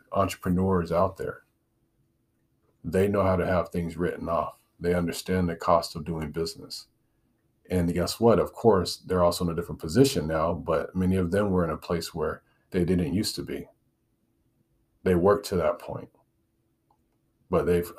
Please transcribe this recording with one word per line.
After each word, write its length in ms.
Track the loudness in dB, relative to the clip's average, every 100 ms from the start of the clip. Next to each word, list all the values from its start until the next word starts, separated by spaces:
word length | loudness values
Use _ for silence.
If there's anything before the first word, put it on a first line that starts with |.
| _
entrepreneurs 800 | -2 -2 -2 -2 0 2 0 0
out 240 | 0 0 -2
there. 260 | -8 -10 _ _ _ _ _ _ _ _ _ _ _ _ _ _
They 260 | -2 2 2
know 140 | 2
how 140 | 2 2
to 100 | 2
have 220 | 0 0
things 280 | -4 -6 -2
written 320 | -4 -4 -4
off. 300 | -2 -4 -10 _ _
They 140 | -2
understand 540 | 0 -2 -6 -2 0 0
the 80 | -2
cost 400 | 2 2 0 -8
of 80 |
doing 280 | -8 -8 -6
business. 540 | -6 -6 -8 -16 -18 -18 _ _ _ _ _ _ _ -4
And 220 | -2 0
guess 260 | 0 -2 2
what? 180 | 4 4
Of 140 | 2
course, 460 | 2 4 4 2 -6
they're 240 | -2 2
also 220 | 2 2
in 60 | -2
a 40 |
different 260 | -4 -8 -10
position 460 | 0 4 4 2 -2
now, 260 | -2 -2
but 420 | -2 -2 -2 -2
many 220 | -2 2 2
of 140 | 2
them 200 | 0 2
were 140 | 2
in 60 | 0
a 80 | -4
place 360 | -4 -4 -4
where 280 | -6 -6 -6 _ _ _
they 140 | -2
didn't 300 | 2 2 0
used 200 | -2 -2 -6
to 60 |
be. 260 | -8 -10 -12 _ _ _ _ _ _ _ _ _ _ _ _ _
They 120 | 2
worked 320 | 4 4 4 0
to 100 | 0
that 220 | 0 -2
point, 320 | -8 -12 -12 _ _ _ _ _ _ _ _ _ _ _ _ _ _
but 160 | 0
they've 260 | 2 2 0